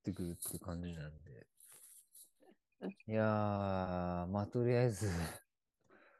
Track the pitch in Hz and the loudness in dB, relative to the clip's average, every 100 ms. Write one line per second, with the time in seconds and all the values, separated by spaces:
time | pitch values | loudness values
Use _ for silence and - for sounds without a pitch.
0 | - 92 87 85 - 82 90 85 87 82 | -6 -4 -4 -6 -8 -8 -6 -6 -6 -6
1 | 76 76 80 - - _ - - - - | -10 -12 -18 -20 -20 _ -20 -20 -20 -20
2 | _ - - _ - _ _ _ 196 - | _ -20 -20 _ -20 _ _ _ -10 -10
3 | - 110 110 107 104 101 98 95 92 90 | -2 2 4 4 4 2 2 2 0 0
4 | 87 87 90 104 104 123 120 123 123 98 | 0 -2 0 0 0 2 4 4 4 2
5 | 104 85 82 - _ _ _ _ _ - | -2 0 -4 -6 _ _ _ _ _ -20
6 | - | -20